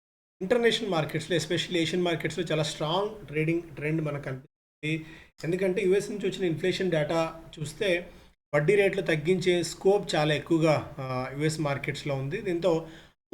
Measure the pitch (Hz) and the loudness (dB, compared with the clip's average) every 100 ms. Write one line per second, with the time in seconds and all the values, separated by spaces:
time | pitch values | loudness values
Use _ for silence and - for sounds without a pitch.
0 | _ _ _ - 185 240 233 220 208 165 | _ _ _ -6 0 4 4 2 0 0
1 | 151 160 - 170 - 175 - 175 160 180 | 0 -2 -2 -2 0 -2 0 0 0 0
2 | 175 160 165 190 165 156 156 - 151 180 | 0 0 -4 -4 -2 0 -2 -2 -2 0
3 | 214 - 131 147 156 170 - - 151 160 | 0 -4 -8 -2 0 0 -2 -8 -2 -2
4 | 151 143 139 131 - _ _ _ 151 160 | -2 -4 -6 -8 -10 _ _ _ -4 -4
5 | 156 - - - 160 180 190 180 185 196 | -6 -18 -20 -10 -2 0 2 2 4 2
6 | - 202 196 180 185 160 185 175 185 160 | 2 -4 -4 -2 -2 0 0 0 2 2
7 | 143 165 160 - - - 151 - 202 175 | 2 0 0 -4 -16 -10 -8 -2 0 0
8 | 180 - - _ _ 147 151 202 196 190 | -2 -16 -20 _ _ 0 4 6 4 2
9 | 165 160 147 185 180 175 165 - 190 196 | 0 0 2 2 4 2 0 0 2 2
10 | 185 170 151 147 - 165 160 139 - - | 2 0 2 2 2 2 4 2 0 -8
11 | 131 127 131 139 151 156 147 135 - 139 | -6 -4 -4 -2 -2 0 -2 -2 -4 -6
12 | 143 135 135 196 202 170 185 160 160 - | -4 -4 -4 -4 -2 0 2 2 -2 -14
13 | - _ - | -20 _ -2